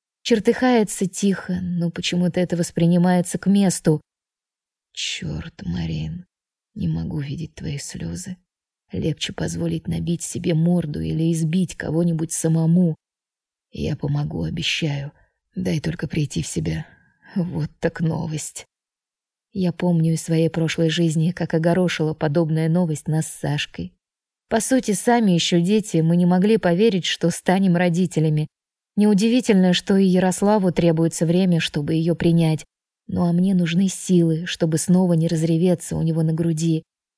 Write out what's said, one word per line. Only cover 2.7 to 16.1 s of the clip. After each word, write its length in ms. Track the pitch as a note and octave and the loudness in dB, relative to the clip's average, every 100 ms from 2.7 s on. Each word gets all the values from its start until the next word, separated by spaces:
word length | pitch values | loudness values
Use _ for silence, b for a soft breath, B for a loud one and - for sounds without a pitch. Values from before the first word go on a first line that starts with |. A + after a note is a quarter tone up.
| - E3+ F3 F3+ F3+ E3+ F3+ | 0 2 4 4 2 0 -2
к 100 | F#3+ | 2
месту. 540 | G3+ F#3+ - E3+ D3+ - _ _ _ _ _ _ _ _ | 4 4 2 0 0 -4 _ _ _ _ _ _ _ _
«Черт, 720 | - - - E3 D3+ E3 - | -10 -10 -8 -8 -8 -10 -10
Марин, 640 | F3+ F3 E3 D#3 D#3 F3 - _ _ _ _ | -8 -6 -4 -6 -6 -10 -14 _ _ _ _
не 140 | - E3 | -6 -4
могу 320 | D#3 E2+ D3+ | -4 -4 -6
видеть 340 | C#3+ - D#3+ | -6 -8 -10
твои 220 | - - C#3+ | -10 -10 -8
слезы. 640 | - F3+ E3+ F3 F#3+ F3+ _ _ _ _ _ | -10 -10 -10 -10 -12 -14 _ _ _ _ _
Легче 420 | F3 D#3 D3 - | -6 -4 -4 -8
позволить 560 | - E3 E3+ E3 E3 E3+ | -6 -6 -4 -4 -4 -6
набить 340 | E3 E3 E3+ | -6 -4 -4
себе 320 | - - F3 | -6 -6 -2
морду 460 | D#3+ E3+ F3 D3+ D#3+ | 2 2 2 -2 -6
или 300 | D#3+ D#3+ E3 | -4 -2 0
избить 440 | E3 D#3+ F#3 F3 - | 0 0 0 -2 -4
кого-нибудь 560 | - D#3 F3 D#3+ D#3+ | -4 0 0 -2 -4
самому. 640 | - D#3+ E3 D#3+ F3 F3 D#3 _ _ _ _ _ _ _ | -2 0 2 4 4 2 -2 _ _ _ _ _ _ _
Я 240 | - D3+ | -8 -6
помогу, 500 | D3+ C#3+ D3 D3+ D#3+ | -4 -4 -4 -4 -6
обещаю. 680 | D#3+ E3 - - D#3 C#3+ C#3+ - _ _ _ | -6 -6 -6 -4 -4 -4 -8 -14 _ _ _
Дай 260 | - F#3 D#3+ | -6 -4 -2
только 280 | D#3+ D#3 | -4 -6
прийти 340 | D#3+ | -6